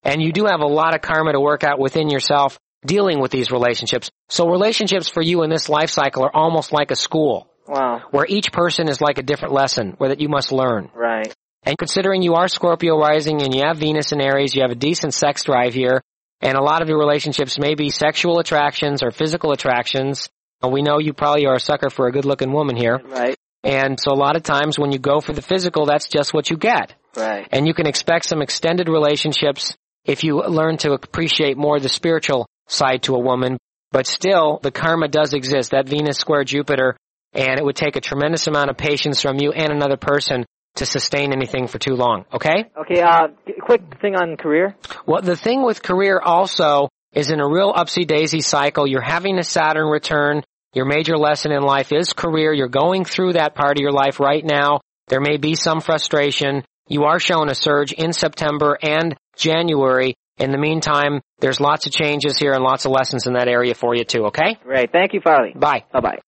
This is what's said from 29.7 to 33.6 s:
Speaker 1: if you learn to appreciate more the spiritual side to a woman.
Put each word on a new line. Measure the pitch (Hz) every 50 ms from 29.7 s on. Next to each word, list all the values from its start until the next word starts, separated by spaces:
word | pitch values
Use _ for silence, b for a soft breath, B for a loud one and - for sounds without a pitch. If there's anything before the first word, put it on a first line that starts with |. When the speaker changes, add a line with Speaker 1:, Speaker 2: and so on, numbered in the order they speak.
| - _ _ _ _ _ _
Speaker 1:
if | - 139 - 160
you | 160 147 147
learn | - - 170 156 156 160 160 151
to | - 151
appreciate | 139 131 - - - - 165 156 - - 156 139 135 131
more | 147 147 147 147
the | 135 131
spiritual | - - - 170 165 160 - - 143 127 117 _ _ _ _ _
side | - - 147 131 131 123
to | - - 131
a | 123
woman. | 120 127 127 127 127 127 131 123